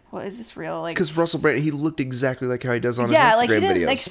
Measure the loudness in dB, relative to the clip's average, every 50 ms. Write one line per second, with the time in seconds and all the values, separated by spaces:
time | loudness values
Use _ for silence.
0 | _ -14 -12 -10 -8 -10 -10 -12 -16 -16 -12 -10 -8 -6 -6 -6 -6 -6 -4 -4
1 | -4 -2 0 -2 -2 0 -2 0 0 2 2 2 0 -2 -2 -2 -4 -4 -2 -4
2 | -6 -4 -4 -2 -2 -2 -2 -2 -4 -4 -4 -2 -2 -2 -2 0 0 0 0 0
3 | 0 4 4 6 6 6 6 4 4 4 4 4 4 2 2 2 2 0 0 -2
4 | -4 -8